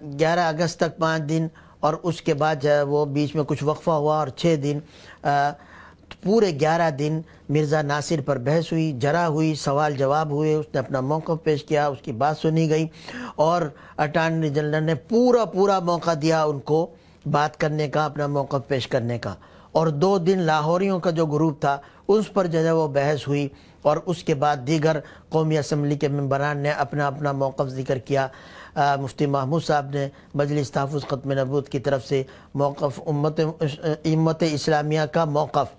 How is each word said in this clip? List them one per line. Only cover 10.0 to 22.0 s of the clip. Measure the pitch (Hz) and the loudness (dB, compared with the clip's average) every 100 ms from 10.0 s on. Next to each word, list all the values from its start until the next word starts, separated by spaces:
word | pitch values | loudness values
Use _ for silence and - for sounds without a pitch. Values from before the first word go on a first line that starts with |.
| 135 147 156 | 0 2 0
हुए, | 143 156 151 | 0 0 0
उसने | 147 143 | -2 -4
अपना | 123 135 | -2 -2
मौक़िफ़ | 131 156 160 160 | -2 -2 -2 -2
पेश | 160 147 | 0 -2
किया, | - 151 147 | 0 0 0
उसकी | 131 - | -2 -8
बात | 110 143 156 | 0 0 2
सुनी | 160 160 160 | 0 2 2
गई | 156 160 - - 123 123 - | 2 -2 -6 -16 -12 -12 0
और | 156 175 156 139 - - | 2 2 -2 -8 -16 -4
अटॉर्नी | 151 160 160 160 156 | -2 2 0 0 0
जनरल | 139 151 151 | 0 0 0
ने | 156 160 | 0 -2
पूरा, | - 233 247 240 208 | 0 2 4 4 2
पूरा | 180 202 190 | 2 4 4
मौका | 175 170 165 165 | 2 0 0 0
दिया | 156 160 151 | 2 2 2
उनको | 143 120 151 175 - - - 147 | -2 0 0 0 -8 -20 -12 -2
बात | 147 151 - | 0 0 0
करने | 156 151 151 | -2 0 -2
का, | 147 151 | 0 -2
अपना | 143 143 | -2 -2
मौक़िफ़ | 143 135 139 123 | -2 -2 -4 -2
पेश | 135 - | -4 0
करने | 135 117 120 | -2 -2 -4
का। | 117 92 - - - 151 | -6 -10 -16 -20 -4 0
और | 160 | 0
दो | 143 185 196 | 2 2 2
दिन | 170 190 | 2 2
लाहौरियों | 165 156 151 175 196 190 | 2 2 2 0 0 0
का | 180 | 0
जो | 165 160 | 0 0
ग्रुप | 147 160 139 | 2 0 0
था | 147 139 - - | -2 -2 -6 -14